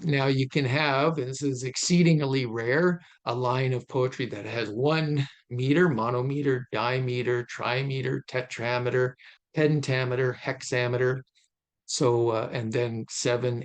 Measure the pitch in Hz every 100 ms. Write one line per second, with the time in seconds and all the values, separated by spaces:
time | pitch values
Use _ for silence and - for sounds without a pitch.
0 | 170 139 135 135 127 156 131 139 151 135
1 | 156 156 127 131 143 127 127 - - 175
2 | 170 156 139 135 123 113 117 139 180 175
3 | - - - 120 123 127 131 127 127 135
4 | 127 - 120 107 110 113 107 107 139 160
5 | 151 147 139 - - 123 131 143 180 113
6 | 113 123 127 143 143 127 - 110 117 127
7 | 127 123 120 123 120 - 113 123 139 135
8 | 127 139 - 131 123 - 117 123 123 127
9 | 127 - - - _ - 151 151 135 131
10 | 127 123 131 123 - 135 - 123 123 123
11 | 127 135 - _ _ _ _ _ - -
12 | 135 120 117 110 120 127 113 117 120 113
13 | 110 - 127 120 123 120